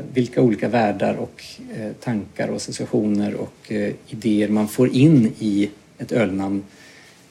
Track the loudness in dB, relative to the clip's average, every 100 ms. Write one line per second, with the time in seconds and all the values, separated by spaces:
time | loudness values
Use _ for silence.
0 | -4 -2 0 4 4 2 0 2 2 2
1 | -2 -2 -6 -10 -20 -18 -14 -10 -10 -8
2 | -4 -4 -4 -6 -4 -4 -6 -8 -2 0
3 | 2 2 0 -2 -8 -12 -6 -2 -2 -4
4 | -12 -4 0 2 4 2 2 2 4 4
5 | 6 6 4 0 -2 0 -2 -4 -20 -14
6 | -4 0 0 -2 -2 -4 -6 -20 -20 -20
7 | -20 -20 -20